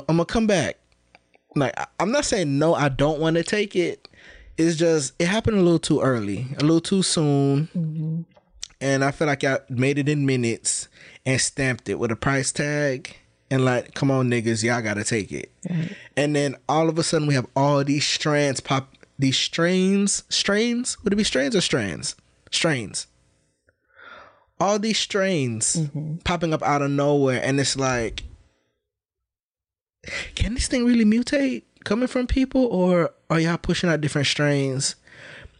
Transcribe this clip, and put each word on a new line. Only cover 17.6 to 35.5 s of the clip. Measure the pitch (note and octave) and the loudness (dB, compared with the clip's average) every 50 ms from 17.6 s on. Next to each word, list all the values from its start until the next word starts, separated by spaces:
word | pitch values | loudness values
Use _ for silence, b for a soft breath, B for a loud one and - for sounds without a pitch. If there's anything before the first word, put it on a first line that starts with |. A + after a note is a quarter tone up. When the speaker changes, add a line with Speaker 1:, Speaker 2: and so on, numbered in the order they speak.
| C3+ C#3+ C#3+ C#3 C#3 | 2 4 4 2 2
Speaker 1:
these | C#3+ C#3+ D3+ C3+ - | 2 0 0 0 -2
strands | - - - D#3 D3 D3 D3 C#3+ C3 - | -2 -2 0 0 2 2 2 0 0 -4
pop, | - - C#3 C3+ C3 - _ _ - _ _ - | -2 -2 -2 -2 -2 -6 _ _ -20 _ _ -2
these | C3+ C3+ C3 - | 0 0 2 0
strains, | - - - - E3 E3+ F#3 F#3 F#3 F#3+ G3 G3 G3+ G3 - - - _ | -2 -2 -2 0 0 2 2 2 2 2 2 2 2 0 -2 -4 -6 _
strains? | - - - - G3+ G#3 A3+ A#3+ A#3+ A#3+ B3 - - - - | -4 -2 0 0 0 2 0 0 0 -2 -4 -6 -8 -6 -2
Would | G#3+ | -2
it | G3 G#3 | 0 0
be | G#3 | 0
strains | - - C4 C4+ C#4 A#3 F#3+ | 0 0 -2 -2 0 0 0
or | |
strands? | E3 - - C#3 G#2+ G2 D#2 A1+ - - - - _ _ _ _ _ - | 0 0 -2 -2 -2 -4 -6 -8 -8 -10 -10 -12 _ _ _ _ _ -8
Strains. | - - - E3+ D3+ C3 A2 F2+ - - - - _ _ _ _ _ _ _ _ _ _ _ _ _ B B B B B B B B B B B B B B B B _ | -4 -2 0 0 0 -2 -4 -6 -8 -10 -10 -12 _ _ _ _ _ _ _ _ _ _ _ _ _ B B B B B B B B B B B B B B B B _
All | E3+ F#3+ G#3 G#3+ | 0 0 0 0
these | G#3 A3+ G#3 - | 0 -2 -2 -2
strains | - - - G#3 F#3+ F#3+ F#3+ D#3+ C3+ B2 A#2 A2 - - - | -4 -2 -2 -2 0 0 0 0 0 -2 -2 -4 -2 -2 -2
Speaker 2:
Mm-hmm. | E3+ D#3 D3 - D3+ D3+ D#3 D#3 E3+ - | -2 -2 -4 -4 -6 -8 -6 -8 -6 -4
Speaker 1:
popping | - F3+ F3 E3+ E3 D#3 | -4 -4 -2 -2 -2 -2
up | D3+ - | 0 0
out | - D3 C#3+ | 0 0 2
of | C#3+ C#3 | 0 0
nowhere. | C#3+ C#3+ C#3+ C#3+ D3 C#3+ C#3 C3 B2+ B2 - | 0 2 2 2 4 4 4 2 2 0 0
And | A2+ C3+ C#3 | 0 0 0
it's | C#3 - - | 0 0 -2
like, | C3+ C3+ C3 B2+ A#2+ A#2 G#2 - - - - - - _ _ _ _ _ _ _ _ _ _ _ _ _ _ _ _ _ _ _ _ _ _ _ _ _ _ _ _ _ _ _ _ - B B B B B B | -2 -2 -2 -2 -2 -2 -4 -6 -8 -12 -14 -16 -20 _ _ _ _ _ _ _ _ _ _ _ _ _ _ _ _ _ _ _ _ _ _ _ _ _ _ _ _ _ _ _ _ -16 B B B B B B
can | - - F#3+ A3+ | -2 -2 -2 0
this | C4 - - | -2 -2 0
thing | - B3+ A#3+ | 0 2 4
really | A#3+ B3 A#3 A3+ | 4 4 6 6
mutate | G#3 G#3+ A#3 B3 - - C#4+ C#4 C4 B3 - - _ _ _ - | 6 4 4 2 2 0 0 0 0 -2 -4 -8 _ _ _ -6
coming | - G3+ A3+ B3+ B3+ | -4 -2 -2 -2 -2
from | - B3+ B3+ B3 | -2 -2 -2 0
people, | - C4+ C4 C4 - C4 C4 | 2 2 2 2 2 2 2
or | A#3+ G#3+ F3+ F#3 F3+ F3+ F3 E3 C#3+ - _ _ _ | 2 2 2 2 4 4 4 2 0 -2 _ _ _
are | D#3 E3 | 0 0
y'all | D#3+ E3 E3+ D#3+ | 2 2 0 -2
pushing | - - F3+ - - F3 | -2 -2 -2 0 2 0
out | D#3+ D3+ | 0 0
different | D3 D3 - D3+ C#3 - | 0 -2 -2 -2 -2 0
strains | - - D3 D3 C#3+ C#3+ C#3 C3+ C3 C3+ C#3 - - - B B B B B B B B B B | 0 0 0 2 2 2 0 0 -2 -2 -4 -6 -6 -10 B B B B B B B B B B